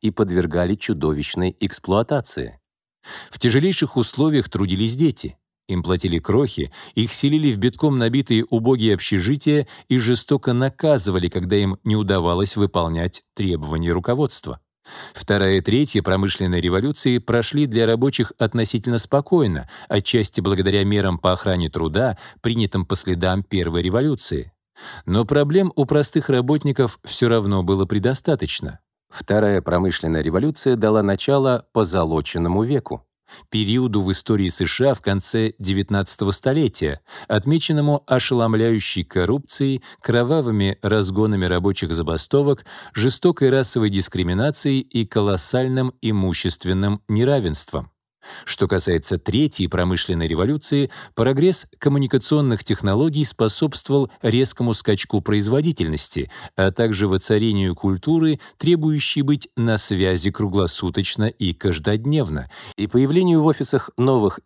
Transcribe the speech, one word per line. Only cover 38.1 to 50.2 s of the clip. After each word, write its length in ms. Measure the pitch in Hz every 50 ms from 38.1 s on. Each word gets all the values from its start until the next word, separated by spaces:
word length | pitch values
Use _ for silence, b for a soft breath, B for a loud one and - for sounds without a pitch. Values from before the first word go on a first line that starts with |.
| 127 127 - - 135 120 117 117 110 110 113 117 113 110 98 - - 92 85
коррупцией, 800 | - - 92 90 85 120 143 139 - - - 143 135 135 127 B B B B -
кровавыми 760 | - 110 120 120 123 156 160 139 120 110 104 98 98 98 - -
разгонами 600 | 101 104 110 101 92 95 104 107 107 104 98 92
рабочих 500 | 90 90 87 85 101 95 - - 80 82
забастовок, 720 | 82 82 76 80 80 - - - 139 143 143 139 - - B B B B B B
жестокой 560 | - 107 131 123 - - 180 170 - 143 131
расовой 400 | 127 135 127 - - 123 110 107
дискриминацией 880 | 98 95 90 - - 92 92 85 90 95 117 147 147 - - 147 135 135
и 260 | 131 - - 120 113
колоссальным 880 | 104 - 113 101 101 98 90 - - - 127 127 131 127 131 127 127 - - -
имущественным 1000 | 110 110 101 95 92 85 - - 92 - - - 90 95 95 98 101 104 104 _ -
неравенством. 840 | 110 107 117 131 143 135 107 85 76 71 - - - 76 65 - _ _ _ _ _ _ B B B B B
Что 220 | B - - 101 92
касается 500 | 101 92 - - 87 82 - - 98 85
третьей 500 | - - 87 117 151 147 - - 95 82
промышленной 580 | - 90 87 90 92 87 - - 92 82